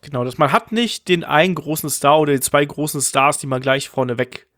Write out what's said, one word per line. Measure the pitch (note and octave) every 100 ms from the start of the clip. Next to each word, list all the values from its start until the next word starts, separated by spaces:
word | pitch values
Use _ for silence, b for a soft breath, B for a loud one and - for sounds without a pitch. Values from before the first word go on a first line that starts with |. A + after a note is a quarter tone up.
genau. | - C#3
Das, | B2 B2
man | D3
hat | G3 -
nicht | A3 A#3 - -
den | F3
einen | - D3 F3+ E3
großen | C#3+ D#3 D3+
Star | - C#3+ D#3
oder | D3+
die | C#3
zwei | - D3
großen | C#3+ - D3+ D3
Stars, | B2+ C#3 C#3 D3
die | C#3+
man | C3
gleich | C3 C3+ -
vorneweg | - B2+ A#2 B2+ - _